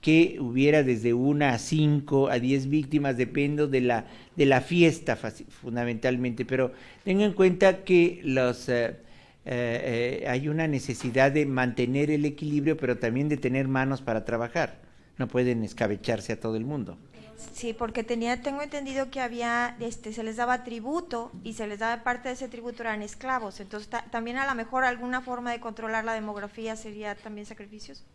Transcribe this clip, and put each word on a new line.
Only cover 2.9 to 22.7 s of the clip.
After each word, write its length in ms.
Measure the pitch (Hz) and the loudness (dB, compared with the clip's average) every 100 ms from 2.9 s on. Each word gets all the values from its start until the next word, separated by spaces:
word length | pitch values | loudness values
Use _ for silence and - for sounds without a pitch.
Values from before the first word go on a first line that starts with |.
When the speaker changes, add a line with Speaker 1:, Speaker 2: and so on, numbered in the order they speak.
| 151 143 123 | 0 0 0
Speaker 1:
depende 480 | 127 - 143 147 147 | 0 0 0 2 2
de 140 | 135 | 2
la, 240 | 123 117 - - - - | 4 2 -2 -16 -16 2
de 100 | 139 | 6
la 160 | 131 | 6
fiesta 560 | 131 175 170 135 - 113 | 4 6 6 6 -2 -4
faci-, 280 | 113 - - | -4 -10 -16
fundamentalmente, 1000 | - 131 120 120 117 127 127 123 113 127 | -14 -8 -4 -2 0 0 0 -2 -4 -2
pero 280 | 131 127 - - - | 0 0 -2 -20 -12
tenga 200 | - 190 208 | 0 2 2
en 80 | |
cuenta 500 | 202 185 180 190 185 | 6 4 6 4 4
que 360 | - 180 170 175 | 4 6 6 2
los, 460 | 151 131 127 123 - | -2 2 2 0 0
eh, 180 | 123 117 | 0 0
eh, 80 | - - - - _ - | -4 -16 -20 -20 _ -8
eh, 800 | 123 120 117 - 117 120 135 143 | -4 -2 -2 -2 -2 -2 -2 -2
hay 200 | 127 147 | -2 -2
una 180 | 151 160 | -2 0
necesidad 640 | 139 123 117 131 120 135 | -2 -4 -6 -2 4 4
de 160 | 147 143 | 4 2
mantener 640 | 127 127 120 123 135 151 | 2 0 0 0 2 2
el 140 | 151 147 | 2 0
equilibrio, 520 | 147 156 147 147 156 | -2 -2 0 0 0
pero 220 | 131 117 | 0 0
también 300 | 117 120 147 | 0 0 0
de 80 | 147 | 0
tener 300 | 139 131 135 | 0 0 0
manos 340 | 135 135 131 | 2 0 0
para 240 | - 110 110 | -2 -2 -2
trabajar. 560 | 113 117 170 151 - - - - - | -2 -2 -2 -2 -4 -20 -20 -20 -6
No 100 | 123 | -2
pueden 360 | 123 123 120 | 2 2 2
escabecharse 680 | 107 - 110 101 - 113 104 | -2 -2 0 0 0 -2 -2
a 60 | 113 | -4
todo 180 | 113 110 | -2 -4
el 80 | 117 | -4
mundo. 320 | 147 98 - - - - - - | -6 -8 -12 -18 -20 -20 -18 -16
Speaker 2:
Sí, 200 | - 240 | -10 -8
porque 300 | 226 233 226 | -6 -6 -4
tenía, 380 | 226 240 233 247 | -4 -2 -2 -2
tengo 200 | 262 277 | -2 -4
entendido 500 | 294 294 269 269 269 | -6 -6 -4 -4 -4
que 80 | 269 | -4
había, 560 | 247 240 233 233 240 240 | -6 -4 -2 0 -2 -4
este, 340 | 233 226 214 | -8 -8 -10
se 100 | 220 | -8
les 140 | 220 226 | -8 -2
daba 260 | 240 247 | 0 0
tributo 680 | 240 233 226 320 339 240 233 - | -2 -10 -4 -6 -4 -8 -8 -12
y 100 | 226 | -12
se 140 | 220 214 | -8 -8
les 120 | 208 | -4
daba 240 | 226 233 | -2 -2
parte 260 | 226 214 247 | -2 -4 -6
de 60 | 254 | -8
ese 120 | 262 | -8
tributo 360 | 233 233 | -10 -10